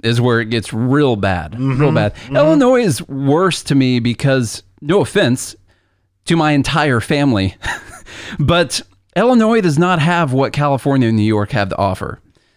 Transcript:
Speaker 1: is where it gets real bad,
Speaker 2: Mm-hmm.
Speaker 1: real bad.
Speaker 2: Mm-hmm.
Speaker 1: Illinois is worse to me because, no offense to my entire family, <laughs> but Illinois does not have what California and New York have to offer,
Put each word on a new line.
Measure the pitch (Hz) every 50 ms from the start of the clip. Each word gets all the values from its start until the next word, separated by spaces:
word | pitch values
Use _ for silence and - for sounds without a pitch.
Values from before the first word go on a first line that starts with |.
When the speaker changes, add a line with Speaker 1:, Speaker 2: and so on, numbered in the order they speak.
Speaker 1:
is | - 113 117 120
where | 120 123 117 113
it | 113
gets | 110 117 117 104 -
real | - 110 120 123 135 147 147 131 117
bad, | 101 98 98 92 85 80 78
Speaker 2:
Mm-hmm. | 82 120 131 135 131 127
Speaker 1:
real | 151 170
bad. | 160 117 107 104 -
Speaker 2:
Mm-hmm. | - - 123 139
Speaker 1:
Illinois | - 285 320 320 294 262 247 262 240
is | 247 190 127 - 170 -
worse | 139 135 139 135 143 165 190 185 156 - -
to | - 143
me | 139 131 127 127 120
because, | 117 120 113 - - 139 135 131 123 107 - - - _ _ -
no | - 147 185 202
offense | 143 - - 196 185 139 247 240 - - - - _ _ _ _ _ _ _ _ _ _ _ _ -
to | - 165
my | 170 156 151
entire | 147 143 135 - 143 165 147 147 127 113
family, | - - 156 143 143 139 117 98 95 92 - -
<laughs> | - - - - - - - - - - - - - - - -
but | 147 131 170 175 170 120 - - - _ _ _ _ _ -
Illinois | 175 214 247 254 233 220 214 233 233
does | 190 170 143 147
not | 175 180 185 165
have | 143 170 175 170 165 135
what | 127 135 135 117
California | - 139 147 147 139 131 - 143 139 135 123 113
and | 113
New | 107
York | 104 110 107 104 104 -
have | - 107 101 95
to | -
offer, | - 98 98 95 - 101 - - - _ _ _ _ _ _ _